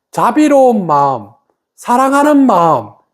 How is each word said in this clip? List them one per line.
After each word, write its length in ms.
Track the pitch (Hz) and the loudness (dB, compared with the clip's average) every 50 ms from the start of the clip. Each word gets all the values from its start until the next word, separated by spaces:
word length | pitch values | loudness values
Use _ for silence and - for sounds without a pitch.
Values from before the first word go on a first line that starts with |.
| _ _ | _ _
자비로운 760 | - 165 175 226 - 294 302 294 285 269 262 247 233 208 185 | -6 -4 -4 -2 0 0 0 2 2 2 2 2 0 -2 -2
마음, 440 | 156 147 143 143 139 135 117 101 107 - _ _ _ _ _ _ _ _ | -2 -2 0 0 -2 -2 -6 -10 -14 -20 _ _ _ _ _ _ _ _
사랑하는 720 | _ - - 240 254 262 269 277 285 285 294 302 277 269 | _ -6 -4 -2 0 0 0 0 0 0 2 2 2 2
마음, 440 | 254 208 170 170 165 151 123 110 107 - _ _ _ | 2 2 2 2 2 0 -2 -4 -8 -16 _ _ _